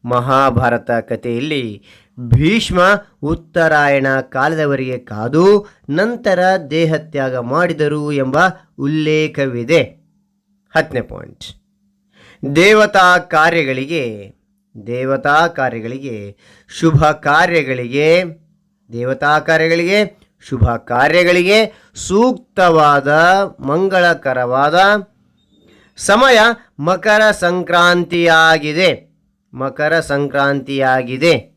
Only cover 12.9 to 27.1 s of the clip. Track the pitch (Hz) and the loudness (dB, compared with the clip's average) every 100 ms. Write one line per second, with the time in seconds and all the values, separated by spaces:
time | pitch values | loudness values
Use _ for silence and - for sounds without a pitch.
12.9 | 196 180 180 - 156 165 170 139 131 135 | 4 4 2 0 0 2 0 -2 -4 -4
13.9 | 165 120 107 98 _ _ _ _ 110 104 | -6 -6 -10 -18 _ _ _ _ -20 -10
14.9 | 123 131 135 143 151 131 - 131 117 113 | -6 -4 -2 0 2 0 -2 -6 -6 -10
15.9 | 135 139 107 101 101 _ _ _ - 165 | -12 -12 -14 -14 -20 _ _ _ -2 0
16.9 | 151 156 151 147 151 180 170 135 127 120 | 2 2 0 0 2 2 0 -2 -6 -4
17.9 | 135 151 175 180 160 _ _ _ _ _ | -2 2 2 0 -14 _ _ _ _ _
18.9 | 117 123 131 147 151 151 160 160 170 170 | -8 -6 -4 0 0 0 0 0 -2 0
19.9 | 208 196 _ _ _ - 131 120 113 - | 0 -2 _ _ _ -12 -2 -2 -2 -4
20.9 | 120 143 170 175 180 180 214 214 - _ | 0 2 2 2 2 2 2 0 -6 _
21.9 | - - 196 254 - _ - 180 160 147 | -16 -2 0 0 -2 _ 0 2 4 4
22.9 | 143 135 156 170 190 196 - 131 156 190 | 2 2 2 4 2 0 -8 -4 -2 0
23.9 | 185 175 156 135 127 123 127 147 170 196 | 2 2 0 -4 -4 -2 0 2 2 2
24.9 | 208 190 _ _ _ _ _ _ _ _ | 0 -4 _ _ _ _ _ _ _ _
25.9 | - - 214 262 233 226 226 _ - 151 | -8 0 4 4 6 4 0 _ -6 -4
26.9 | 185 214 | -2 2